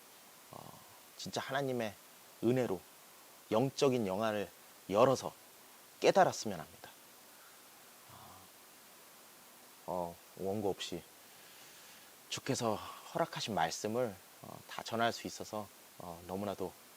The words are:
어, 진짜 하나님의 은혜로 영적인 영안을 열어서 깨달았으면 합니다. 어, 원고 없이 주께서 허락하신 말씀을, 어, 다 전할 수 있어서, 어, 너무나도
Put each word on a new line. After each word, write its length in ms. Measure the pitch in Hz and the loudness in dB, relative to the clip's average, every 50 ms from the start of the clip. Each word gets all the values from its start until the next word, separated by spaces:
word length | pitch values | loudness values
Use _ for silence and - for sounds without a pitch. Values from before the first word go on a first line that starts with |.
| - - - - - - - - - - | -20 -20 -20 -20 -20 -20 -20 -20 -20 -16
어, 280 | - - 50 50 - - - - - - - - - | -16 -14 -14 -16 -16 -18 -20 -20 -20 -20 -20 -20 -16
진짜 240 | - - - - 120 | -12 -10 -6 -4 -4
하나님의 560 | - - 135 139 143 131 127 120 113 107 98 - - - - - - - - - - | -4 -2 -2 -2 0 0 0 -2 -2 -4 -6 -8 -16 -20 -20 -20 -20 -20 -8 0 2
은혜로 380 | 113 123 131 123 101 95 85 - - - - - - - - - - - - - - | 4 4 4 4 2 0 -4 -6 -10 -20 -20 -20 -20 -20 -20 -20 -20 -20 -18 -4 0
영적인 540 | 104 110 131 139 - - 151 139 127 123 110 | 2 4 4 2 2 4 4 4 6 4 2
영안을 440 | 95 92 101 110 110 107 104 98 - - - - - - - - - | 2 0 0 0 0 0 0 -2 -4 -6 -14 -20 -20 -20 -16 -6 2
열어서 440 | 92 104 123 131 131 - - 80 - - - - - - - - - - - - - - | 6 6 8 8 6 4 0 -4 -10 -12 -16 -20 -20 -20 -20 -20 -20 -20 -20 -20 -4 2
깨달았으면 600 | - - 170 196 175 139 117 - - 110 98 82 | 4 6 8 8 8 6 4 0 -4 -6 -6 -6
합니다. 320 | 73 - - - - - - - - - - - - - - - - - - - - - - - - - - - - - - - - - - - - - - - - - - - - - - - - - - - - - - - - - - - - - - - - | -8 -12 -16 -20 -20 -20 -20 -20 -20 -20 -20 -20 -20 -20 -20 -20 -20 -20 -20 -20 -20 -20 -20 -20 -20 -20 -20 -20 -20 -20 -18 -18 -18 -18 -18 -20 -20 -20 -20 -20 -20 -20 -20 -20 -20 -20 -20 -20 -20 -20 -20 -20 -20 -20 -20 -20 -20 -20 -20 -20 -20 -20 -20 -14 -8
어, 300 | - 85 92 87 85 85 - - - - - | -6 -4 -2 -2 -4 -6 -10 -16 -18 -12 -6
원고 320 | 90 95 98 110 101 98 | -4 -2 -2 0 0 0
없이 320 | 85 - - - 90 85 - - - - - - - - - - - - - - - - - - - - - - - - - - | -2 -2 -4 -6 -6 -8 -8 -10 -18 -20 -20 -20 -20 -20 -20 -20 -20 -20 -20 -20 -20 -20 -20 -20 -20 -20 -20 -20 -20 -20 -14 -10
주께서 460 | - - - - 131 110 120 113 104 90 - - - - - - - | -10 -6 -2 -2 -2 0 2 0 0 -2 -4 -8 -12 -14 -12 -6 -2
허락하신 400 | 165 165 - - 160 - - 107 | 0 0 0 -2 -4 -6 -2 0
말씀을, 600 | 87 82 82 - - - 107 110 123 127 113 98 92 - - - - | 2 2 0 0 -2 -4 -2 0 0 0 -2 -2 -6 -14 -20 -20 -18
어, 180 | - - 50 - - - | -16 -16 -16 -16 -14 -12
다 160 | - - - | -10 -10 -8
전할 300 | - 113 113 117 117 107 | -4 0 2 2 2 0
수 140 | - - 95 | -2 -6 -8
있어서, 400 | - - 92 - - 107 104 101 - - - - - - | -8 -10 -10 -8 -8 -8 -8 -8 -12 -20 -20 -20 -16 -14
어, 220 | - 90 82 85 90 87 | -12 -12 -12 -12 -10 -6
너무나도 460 | 90 98 101 101 95 - 95 87 - - - - - | -6 -4 -2 -4 -4 -4 -4 -6 -6 -10 -18 -20 -20